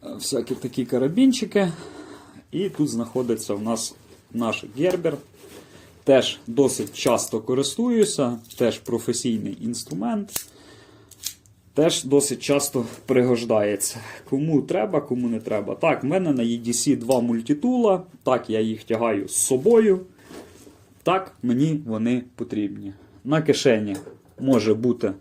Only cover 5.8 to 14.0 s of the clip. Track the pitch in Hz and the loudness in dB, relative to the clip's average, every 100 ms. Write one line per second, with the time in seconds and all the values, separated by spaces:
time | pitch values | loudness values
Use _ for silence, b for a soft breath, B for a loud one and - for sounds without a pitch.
5.8 | B B - 135 - - - 117 131 131 | B B 4 4 4 -4 -6 2 2 2
6.8 | 104 - - 113 - 113 110 127 139 - | -6 -2 2 2 0 -6 -2 -2 0 -2
7.8 | 240 233 208 - 131 117 - - 120 104 | 0 4 2 2 -2 -2 -12 0 0 0
8.8 | - 117 117 120 - 113 104 98 113 117 | -4 -4 -2 -4 -2 -2 -4 -8 -8 -8
9.8 | - 160 226 220 196 - - B B B | -8 -6 -4 -4 -6 -10 -12 B B B
10.8 | B B B B B - _ _ _ - | B B B B B -12 _ _ _ 0
11.8 | 156 160 131 143 139 127 - 143 143 135 | 2 2 2 2 2 -4 -2 -2 0 -4
12.8 | 113 - - 127 127 120 117 110 104 101 | -6 -10 0 2 4 2 2 0 2 -2
13.8 | - 113 | -4 -8